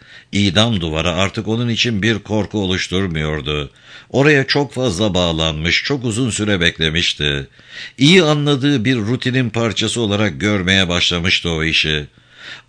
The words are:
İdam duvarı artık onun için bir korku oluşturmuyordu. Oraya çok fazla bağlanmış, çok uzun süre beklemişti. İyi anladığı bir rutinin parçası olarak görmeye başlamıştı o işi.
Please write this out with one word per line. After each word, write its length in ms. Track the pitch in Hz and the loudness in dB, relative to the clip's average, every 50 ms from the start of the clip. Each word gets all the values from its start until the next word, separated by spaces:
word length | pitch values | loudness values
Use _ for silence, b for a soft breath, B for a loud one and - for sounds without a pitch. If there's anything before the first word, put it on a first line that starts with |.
| B B B B B B - | B B B B B B -2
İdam 480 | 101 101 101 80 104 107 120 117 95 | 0 2 2 4 2 2 2 2 0
duvarı 320 | 82 82 76 78 80 87 82 | -2 -2 -2 -2 0 0 0
artık 360 | 82 95 98 - - 107 - | 0 0 -2 -2 -4 -4 -2
onun 200 | 110 117 123 120 | -2 -2 -2 -2
için 340 | 117 110 - 120 113 101 92 | -2 -2 -2 -2 0 0 0
bir 160 | 113 113 101 | 0 0 0
korku 440 | - - 104 110 98 87 - 107 101 | -2 -4 -2 -2 -2 -2 -2 -2 -2
oluşturmuyordu. 1080 | 92 92 92 - - - 92 98 95 82 78 76 76 76 76 71 73 76 73 73 71 B B B B B B B B | 0 0 -2 -2 -2 -2 -2 -2 0 -2 -2 -2 -2 -2 -4 -4 -4 -4 -4 -4 -8 B B B B B B B B
Oraya 360 | - 117 139 147 151 139 135 | 0 2 4 6 4 4 2
çok 280 | 135 - 143 143 127 - | 2 0 -2 -2 -2 -2
fazla 400 | 123 127 123 90 82 107 107 87 | -4 -2 -2 0 0 0 0 2
bağlanmış, 680 | 92 90 85 82 78 80 80 78 76 78 85 85 - - | 2 2 2 2 0 0 0 -2 -2 -2 -2 -2 -2 -2
çok 200 | - 139 147 117 | -2 -4 -2 -2
uzun 260 | 127 107 107 131 - | -4 -2 -2 -2 -2
süre 300 | 101 - 107 104 104 95 | -2 -2 0 0 0 2
beklemişti. 880 | 87 85 - - 80 80 78 82 87 - - - 76 73 71 71 69 - B B B B B B B B B B | 2 0 0 0 -2 -2 0 0 -2 -2 -2 -2 -2 -2 -2 -2 -6 -10 B B B B B B B B B B
İyi 240 | - 147 180 196 175 | 4 6 6 6 6
anladığı 640 | 151 151 147 147 147 147 135 120 143 147 135 104 | 4 2 2 2 0 0 2 2 2 2 2 2
bir 120 | 123 135 | 2 0
rutinin 540 | 123 104 101 123 123 - 127 120 131 127 117 | 0 0 -2 -2 -2 -2 0 0 0 0 0
parçası 500 | - 117 117 117 95 - - 110 - 117 | 0 -2 -2 -2 -2 -2 -2 -2 -2 -2
olarak 400 | 120 104 98 104 110 104 80 67 | 0 0 0 0 0 0 -2 -2
görmeye 480 | 80 104 104 101 90 90 95 95 95 85 | -2 0 0 0 2 2 2 2 2 2
başlamıştı 640 | 87 87 87 - 87 87 85 92 92 - - 87 | 0 0 0 0 0 0 0 0 0 0 -2 -2
o 140 | 85 80 80 | -2 -2 -2
işi. 420 | 82 78 - - 78 78 78 73 - B B B B B B B B B B B | 0 0 0 0 0 -2 -2 -4 -8 B B B B B B B B B B B